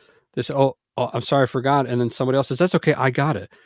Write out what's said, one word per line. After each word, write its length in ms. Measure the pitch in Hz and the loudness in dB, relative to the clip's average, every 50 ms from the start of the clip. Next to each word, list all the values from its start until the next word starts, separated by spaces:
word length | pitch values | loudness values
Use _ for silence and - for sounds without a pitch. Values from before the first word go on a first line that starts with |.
| _ _ _ _ _ _ _ | _ _ _ _ _ _ _
they 100 | 135 120 | -6 -4
say, 100 | - 139 | -2 0
"Oh, 240 | 139 139 135 - _ _ _ _ | 2 2 2 0 _ _ _ _
oh, 120 | 131 120 120 - | -4 -4 -2 -4
I'm 100 | 127 - | -6 -2
sorry, 200 | - 147 139 131 | 0 2 2 2
I 40 | |
forgot." 400 | - - 127 123 139 143 143 131 | 2 0 -2 0 0 2 2 0
And 120 | 120 123 120 | 0 0 0
then 100 | 123 113 | 0 -2
somebody 240 | - - 131 131 131 | -2 -2 -2 0 0
else 140 | 139 135 - | 0 0 0
says, 100 | 139 127 | 0 0
"That's 160 | 175 180 - | 0 2 0
okay, 180 | 160 - 160 143 | 0 2 0 0
I 160 | - 127 135 | 2 0 0
got 280 | 123 143 139 156 143 | 0 0 0 0 -2
it." 140 | 95 95 - - _ _ | -4 -6 -12 -18 _ _